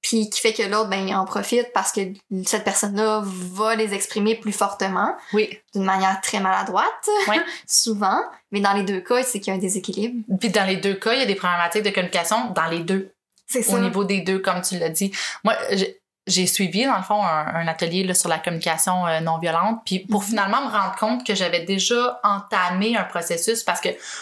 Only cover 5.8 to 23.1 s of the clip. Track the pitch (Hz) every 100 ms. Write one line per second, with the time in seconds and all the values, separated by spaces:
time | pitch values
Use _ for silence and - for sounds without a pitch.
5.8 | 190 190 190 196 - 208 190 190 202 190
6.8 | 339 - - 415 381 285 - - - -
7.8 | 233 208 196 247 453 - _ 202 202 202
8.8 | 190 190 180 247 254 202 196 190 185 190
9.8 | 185 - 220 247 214 190 233 208 190 190
10.8 | 196 196 220 262 247 196 185 175 175 214
11.8 | 202 196 175 180 170 220 247 175 165 170
12.8 | 165 190 190 _ _ _ - 254 214 196
13.8 | 190 190 196 196 180 190 190 180 180 180
14.8 | 165 160 196 - - - 208 - - 196
15.8 | 196 - _ _ - 185 180 - 185 185
16.8 | 269 220 185 208 190 156 156 165 165 160
17.8 | 170 175 185 180 180 156 175 165 170 160
18.8 | - 180 175 160 160 160 170 165 196 226
19.8 | - 185 - 208 202 220 196 233 269 208
20.8 | 190 - 220 247 - 190 180 175 170 190
21.8 | 190 240 247 247 208 196 - 202 180 180
22.8 | 214 233 185